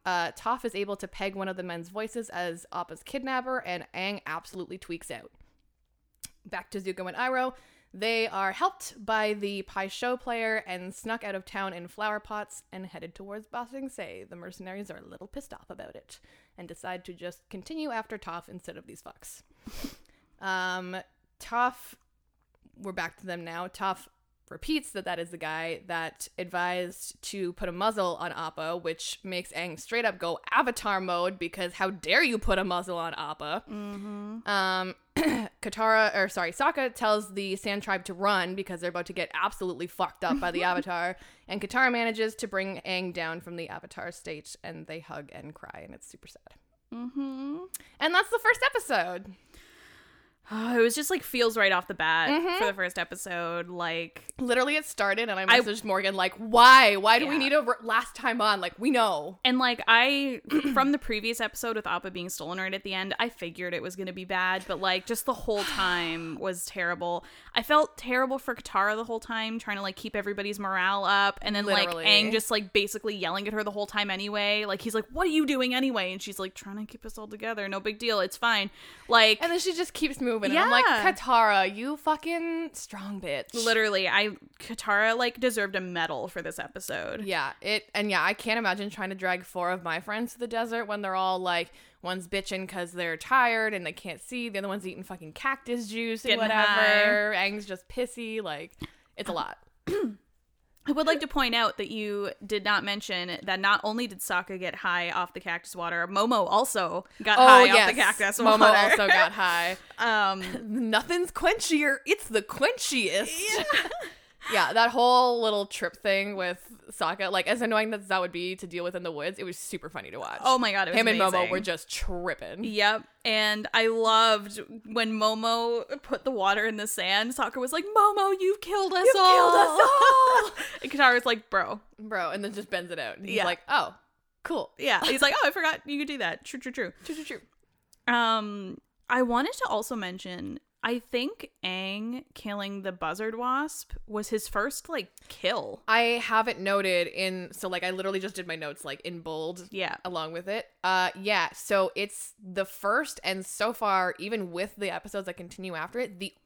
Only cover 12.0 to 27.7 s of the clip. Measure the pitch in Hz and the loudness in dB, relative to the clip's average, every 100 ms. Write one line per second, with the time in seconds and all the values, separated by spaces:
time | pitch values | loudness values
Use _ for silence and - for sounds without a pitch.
12 | 214 214 214 214 208 - - 190 185 170 | -4 -4 -8 -10 -10 -16 -18 -14 -14 -14
13 | - 262 196 208 214 240 240 269 269 247 | -16 -16 -14 -14 -12 -12 -10 -10 -12 -12
14 | 170 90 - 175 175 - 185 196 202 - | -14 -14 -16 -16 -18 -16 -14 -12 -14 -16
15 | - - 190 - - - - - - - | -18 -20 -16 -16 -16 -18 -18 -18 -18 -18
16 | - - _ _ _ - 175 170 185 180 | -20 -20 _ _ _ -20 -18 -14 -12 -12
17 | 180 175 175 175 _ 196 190 320 302 226 | -14 -14 -14 -14 _ -16 -12 -8 -6 -6
18 | - 208 - 170 - 180 - - - - | -8 -12 -10 -12 -12 -18 -16 -18 -18 -20
19 | - - - - _ _ - - - - | -20 -20 -20 -20 _ _ -16 -12 -12 -14
20 | _ _ _ _ 190 185 185 185 180 185 | _ _ _ _ -6 -4 -4 -4 -6 -10
21 | - _ _ - - 233 247 254 - - | -14 _ _ -20 -6 0 0 -2 -16 -20
22 | _ _ _ _ _ _ _ - 196 185 | _ _ _ _ _ _ _ -16 -12 -8
23 | 170 - 185 175 165 170 180 - 196 185 | -8 -8 -10 -10 -8 -10 -10 -6 -4 -4
24 | - _ _ _ - - - 311 - 196 | -8 _ _ _ -20 -10 -2 -2 -4 -10
25 | 185 170 170 175 160 156 165 165 185 170 | -6 -6 -6 -8 -8 -6 -6 -8 -6 -6
26 | 160 - - - 180 180 180 180 180 - | -6 -10 -14 -10 -6 -2 -2 -2 -4 -8
27 | - - - 202 175 180 185 | -14 -14 -12 -6 -6 -6 -6